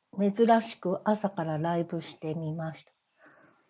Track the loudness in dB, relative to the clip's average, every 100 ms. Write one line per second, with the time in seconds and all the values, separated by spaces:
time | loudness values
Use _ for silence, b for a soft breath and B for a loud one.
0 | _ 0 2 4 6 6 2 -4 -4 -2
1 | 0 0 -2 -4 -4 -2 0 -2 -2 -6
2 | -8 -8 -6 -6 -6 -6 -8 -10 -16 _
3 | _ b b b b b